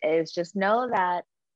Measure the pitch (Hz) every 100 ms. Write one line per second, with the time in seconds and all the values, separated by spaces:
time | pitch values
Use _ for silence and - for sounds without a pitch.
0 | 151 160 160 - 170 196 190 226 247 220
1 | 180 180 - _ _